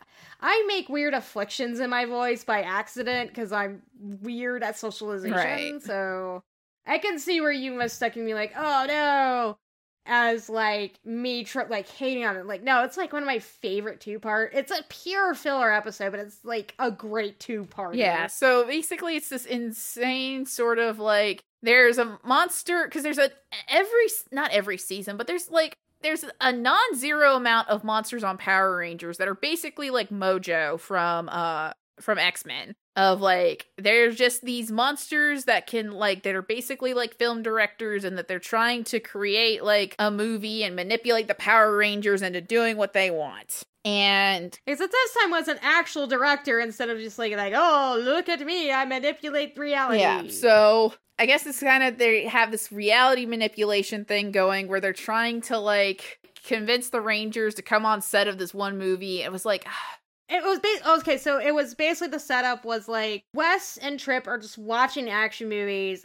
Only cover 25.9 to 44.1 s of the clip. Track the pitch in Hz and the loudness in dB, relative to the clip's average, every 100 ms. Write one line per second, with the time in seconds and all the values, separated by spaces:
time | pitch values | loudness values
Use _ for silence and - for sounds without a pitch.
25.9 | _ 302 311 285 - 254 247 240 370 480 | _ -4 -4 -6 -2 0 2 4 4 4
26.9 | 269 277 302 285 262 240 226 - 214 214 | 0 0 4 6 6 4 2 2 0 0
27.9 | 214 214 240 202 190 - 190 190 180 170 | -2 -2 -4 -4 -2 2 4 4 2 -4
28.9 | 170 170 170 190 196 285 330 302 - 277 | -8 -8 -4 -4 -2 -4 -4 -6 -8 -2
29.9 | 247 208 202 190 185 185 165 156 165 - | -2 -2 -2 0 0 0 0 0 -2 -4
30.9 | 190 175 170 165 170 165 156 156 - _ | 0 0 0 -2 -4 -2 -2 -6 -8 _
31.9 | - - 196 180 - 156 127 - 214 _ | -10 -2 2 0 0 -8 -10 -12 -16 _
32.9 | - 190 185 196 180 170 147 - - 208 | 2 4 4 4 4 2 0 -6 -4 2
33.9 | 226 233 226 247 240 247 240 226 220 262 | 6 4 4 0 0 -6 -6 -4 0 0
34.9 | 294 - 302 294 285 254 202 - 226 214 | 0 -4 0 0 0 2 0 0 -4 -6
35.9 | 202 208 190 196 190 185 226 247 269 254 | -2 0 0 -2 -2 -2 -4 -6 -4 -2
36.9 | 247 233 - 240 233 226 220 208 - 220 | 0 -2 0 0 0 0 2 0 -2 -4
37.9 | 202 190 185 170 185 - 226 233 240 226 | -4 -4 -6 -6 -6 -2 0 2 0 -2
38.9 | 226 - 202 202 208 226 220 208 208 202 | -6 -6 -4 0 2 2 2 2 2 2
39.9 | - 208 208 226 220 214 220 202 180 180 | 0 0 0 -2 -4 -4 -4 -4 -4 -2
40.9 | 226 233 226 214 202 - 220 214 208 208 | -2 2 0 0 -2 4 6 6 4 2
41.9 | 208 202 196 190 180 175 226 226 214 202 | 2 0 0 0 -6 -2 0 2 0 0
42.9 | 202 190 165 143 98 - - - _ 208 | 2 2 0 -4 -8 -10 -12 -12 _ -2
43.9 | 202 202 | 2 4